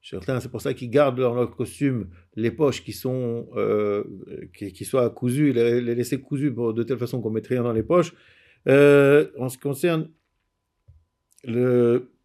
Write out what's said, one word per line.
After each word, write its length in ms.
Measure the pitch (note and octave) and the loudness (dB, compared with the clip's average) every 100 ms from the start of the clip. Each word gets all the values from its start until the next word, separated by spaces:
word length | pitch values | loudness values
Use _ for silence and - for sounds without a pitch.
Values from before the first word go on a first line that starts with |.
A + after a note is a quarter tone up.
Certains, 400 | - - F#2 C3 | -14 -12 -6 -6
c'est 100 | B2 | -6
pour 120 | A#2 | -8
ça 120 | C#3 | -8
qu'ils 160 | B2+ A#2+ | -8 -2
gardent 300 | C3+ C#3+ B2 | 2 2 2
dans 140 | B2+ | 0
leur 200 | A#2+ A#2+ | 0 -2
costume 540 | - A#2 - C#3+ B2 F2+ - _ | -2 -8 -2 -2 -2 -6 -14 _
les 160 | - A2+ | -4 -4
poches 320 | A2+ D3 - | 0 0 0
qui 100 | - | -10
sont, 560 | G#2 C3 B2+ A#2+ A#2 A2+ - | -8 -6 -4 -4 -6 -8 -4
euh, 480 | G#2 G#2 G#2 G#2 - F#2+ - - - _ | -2 0 0 -4 -6 -12 -16 -16 -16 _
qui, 160 | G2+ | -14
qui 120 | - | -12
soient 260 | G2+ C3 A#2+ | -4 0 0
cousues, 420 | - B2 B2+ D3 | -2 -4 0 2
les, 280 | A#2 A#2 A#2+ | 2 2 2
les 140 | A#2+ | 0
laisser 260 | A#2+ A#2 C3+ | -4 -4 -6
cousues 320 | - C#3+ D3 | -6 -4 -4
pour, 200 | A2+ A#2 | -2 -4
de 100 | A2+ | -2
telle 160 | A#2 B2+ | -4 -4
façon 220 | A#2+ B2+ | -4 -6
qu'on 100 | A2 | -4
mette 180 | A2 A2 | -6 -4
rien 140 | B2+ | -2
dans 100 | A#2+ | 0
les 100 | A2+ | -2
poches. 320 | G#2+ F3 E3+ - _ _ _ _ - | 0 0 0 -6 _ _ _ _ 2
Euh, 600 | C3+ C#3+ C#3+ C#3 D3 - B2+ | 6 8 8 8 6 4 -4
en 100 | B2+ | -8
ce 80 | B2 | -6
qui 60 | |
concerne 460 | C#3+ C3+ F3 E3 D#3 _ _ _ _ _ _ _ _ - _ _ _ _ | -8 -2 0 0 -4 _ _ _ _ _ _ _ _ -20 _ _ _ _
le 680 | B2+ A#2 B2+ B2 A#2+ A#2+ - _ | -6 0 2 4 4 2 -2 _